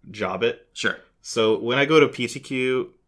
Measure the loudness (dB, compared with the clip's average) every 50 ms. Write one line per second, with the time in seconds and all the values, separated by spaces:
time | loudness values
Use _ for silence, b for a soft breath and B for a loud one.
0 | -20 -18 -8 -6 -4 -4 -2 -2 -2 -2 -2 -6 _ _ _ -4 -4 -4 -4 -4
1 | -14 _ _ _ _ -6 -2 2 2 2 2 2 0 -2 0 0 2 4 6 6
2 | 6 4 2 -6 -6 -6 -6 -12 -10 -8 -4 -2 -2 0 -2 -2 -4 -6 _ _
3 | _